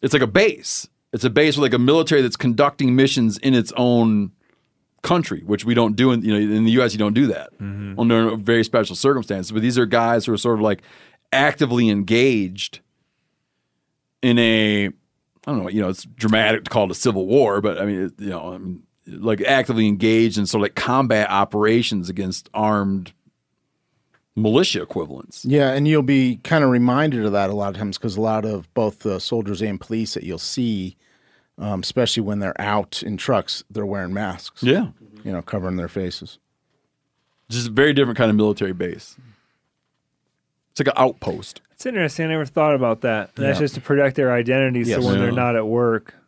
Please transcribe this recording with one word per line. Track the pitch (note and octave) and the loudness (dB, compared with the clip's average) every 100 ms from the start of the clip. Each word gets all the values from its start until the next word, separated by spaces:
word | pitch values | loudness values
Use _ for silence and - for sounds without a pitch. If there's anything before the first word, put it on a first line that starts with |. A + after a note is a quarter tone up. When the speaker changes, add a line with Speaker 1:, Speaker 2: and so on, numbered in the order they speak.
Speaker 1:
It's | C3 | 2
like | D3 | 2
a | B2 | 2
base. | G2+ G#3 - - - - _ _ | 2 2 0 -8 -8 -10 _ _
It's | A#2 | -2
a | B2+ | 0
base | A#2 D3+ C#3 | 2 2 4
with, | |
like, | C#3 | 2
a | A#2+ | 2
military | B2 D#3 D#3+ D#3 | 4 4 4 2
that's | B2 - | 2 0
conducting | B2+ A2+ C#3+ - C3+ | -2 2 2 2 0
missions | B2 C3+ C3+ A2+ G2 | 4 4 4 0 0
in | C3+ | 2
its | C3 G2+ - | 2 0 0
own | B2 A#2+ A2+ G#2+ G2+ _ _ _ _ _ _ _ | 2 4 4 2 -2 _ _ _ _ _ _ _
country, | - F3 D#3 F2 E2+ | 0 0 0 -8 -4
which | G#2 | -4
we | A2 | 0
don't | A#2 A#2 G#2 | 2 2 2
do | C3 | 2
in, | A#2+ | 2
you | G#2+ | 2
know, | G#2 G#2+ G#2+ | 0 2 2
in | |
the | A2+ | 4
U | A#2 | 4
S, | A#2+ | 2
you | G#2 | 0
don't | G#2+ | 0
do | G#2+ C#3 | 2 0
that | D#2+ C#2+ _ | 0 -8 _
Speaker 2:
Mm-hmm. | G2+ G2+ G2+ G2 | -12 -10 -10 -2
Speaker 1:
under | A#2 A2+ A2+ A2+ | 2 4 2 0
very | G#2 A#2 | 2 2
special | A2 A#2+ G#2+ F2+ | 4 0 0 0
circumstances. | C#3+ C3+ A2+ G2 F2+ | 0 0 -2 -6 -4
But | G#2+ | -2
these | A2+ B2 | 0 2
are | A#2 | 2
guys | A#2 A#2 A#2 G#2+ | 2 2 0 0
who | |
are | G#2+ | -2
sort | A#2+ A2+ | 0 0
of, | |
like, | G#2+ G2 _ - - _ _ | 0 -2 _ -20 -20 _ _
actively | C3 C#3+ - C#3+ A#2+ A#2 | 2 2 2 0 2 2
engaged | G2+ F#2+ A2+ C3 A#2 F#2+ F#2+ - - _ _ _ _ _ _ _ _ _ _ _ _ _ _ | 2 2 4 4 2 -2 -6 -12 -12 _ _ _ _ _ _ _ _ _ _ _ _ _ _
in | B2+ A#2+ | 2 4
a, | A#2 A2+ G#2+ G#2 G2+ | 4 4 2 0 -2
I | - _ _ _ _ - | -6 _ _ _ _ -8
don't | C#3 | -6
know, | F#2 | -4
you | G2+ | -2
know, | F#2+ | -2
it's | F#2+ | -4
dramatic | - - A2 A2 G#2+ A2 | -10 -4 0 2 2 0
to | G2+ | 0
call | A#2+ G2+ | 0 0
it | |
a | |
civil | - B2+ G2 F#2 | 0 -2 0 2
war, | C3 A#2+ G2+ | 4 4 2
but | G#2 E2 | 0 -2
I | G2+ | -2
mean, | G2 F#2 | -2 -4
it, | - | -8
you | G2+ | -10
know, | F2 D#2+ | -8 -10
I | F#2 | -12
mean, | F#2+ F2+ _ _ - | -12 -12 _ _ -20
like, | - G#2+ G#2 | -8 -2 -2
actively | G#2 C3+ B2+ A2+ G#2+ | 2 0 2 2 2
engaged | G2+ A2 A2+ A2+ G#2+ | 2 2 4 2 0
in | G2 | -2
sort | A2 | 0
of, | |
like, | G2+ | -2
combat | - - B2+ C3 A2 G#2 | -4 -2 0 2 2 2
operations | F#2+ G2+ G#2+ G#2+ A#2 A#2 G#2 F2 | 0 0 0 2 2 0 -4 -6
against | F#2 F#2+ F#2 - | -6 -6 -6 -8
armed | G#2+ G#2+ G#2 G2 F#2+ F2+ _ _ _ _ _ _ _ _ _ _ _ _ | -2 0 2 0 -2 -6 _ _ _ _ _ _ _ _ _ _ _ _
militia | - G#2+ A#2+ F#3 G2+ | -2 2 2 0 -2
equivalents. | F2 - D#2+ C2 - - | -6 -8 -8 -12 -18 -12
Speaker 3:
Yeah, | B2+ C#3+ C3+ | 0 2 2
and | C3+ D3 | 2 2
you'll | D#3 | 2
be | C3 C#3 B2+ A#2+ | 2 2 2 -2
kinda | - D#3+ C#3 | -2 2 4
reminded | B2 B2 B2+ D#3 B2+ | 4 2 2 0 0
of | G#2+ | 0
that | G2+ G2 | 0 0
a | |
lot | G#2 G2+ | -2 -4
of | F#2+ | -6
times | G#2+ F#2+ | -8 -6
'cause | A#2 G2 | -8 -4
a | |
lot | A2 G#2+ | -2 -2
of | G#2+ G#2 E2+ | -4 -8 -6
both | - A2 - | -2 -2 -2
the | G#2+ F#2+ | -6 -6
soldiers | - A#2 G2+ G2 | -4 -4 -4 -6
and | G#2+ G2 | -6 -6
police | - A2+ A2 | -8 -6 -6
that | - | -8
you'll | - E2+ | -8 -10
see, | - - A#2+ G#2+ F#2 - _ _ _ _ _ - | -8 -4 -4 -4 -6 -12 _ _ _ _ _ -12
um, | G#2 G2 | -6 -6
especially | F#2 - A#2 - | -4 -2 -2 -2
when | G2+ G#2 | -4 -4
they're | G2 - | -6 -6
out | G2+ G#2 G2+ - | -2 -2 -2 -8
in | - G2 | -8 -8
trucks, | - A#2 - - - | -2 -2 -2 -10 -10
they're | G#2 G2+ | -10 -6
wearing | G2 F2+ | -6 -6
masks. | G2 G#2 F2+ - - | -6 -6 -10 -14 -6
Speaker 1:
Yeah. | A#2+ E3 A3 - - - | -2 0 -2 -8 -20 -16
Speaker 3:
You | - | -10
know, | F#2 | -10
covering | E2+ G#2+ F#2 F#2 | -6 -6 -6 -6
their | E2+ | -6
faces. | - F#2 - - - _ _ _ _ _ _ _ _ _ _ _ | -6 -8 -8 -16 -20 _ _ _ _ _ _ _ _ _ _ _
Speaker 1:
Just | A#2 A#2+ | -6 -2
a | |
very | A2 D3 | 2 4
different | C#3+ C3+ A2+ | 4 0 2
kind | A2+ | 2
of | G#2+ | 4
military | G#2+ G2+ G2 | 2 0 -4
base. | F2+ F2+ E2+ - - B2 G#2+ _ _ _ _ _ _ _ _ _ _ _ _ _ | -4 -8 -8 -18 -20 -20 _ _ _ _ _ _ _ _ _ _ _ _ _ _
It's | - | -2
like | C3+ | -2
an | - | 2
outpost. | C3 - - E2+ F#2+ - _ | 2 2 -8 -8 -10 -18 _
Speaker 2:
It's | _ B3+ | _ -8
interesting. | A3+ D#3+ - D#3+ | -2 -4 -2 -4
I | |
never | D#3+ C#3 | -4 -4
thought | - D3+ C#3+ | 0 2 2
about | B2 A2+ | 2 0
that. | B2+ A2 G2 | -2 -2 -4
That's | - C3+ C#3 | -4 -2 0
Speaker 3:
Yeah. | |
Speaker 2:
just | D3 | -2
to | - | -4
protect | - C#3 C#3 C3 | 0 2 2 2
their | C3 | 0
identities | A#2+ A#2 C3 C3+ B2 A#2+ | 0 0 0 2 0 0
Speaker 3:
Yes. | G2+ | 0
Speaker 2:
so | B2 | 2
when | - | 2
they're | A#2+ | 0
Speaker 1:
Yeah. | |
Speaker 2:
not | A#2+ B2 A#2 | 0 0 0
at | A2 | 0
work. | A#2+ A#2+ A2+ - - | 0 2 0 -6 -20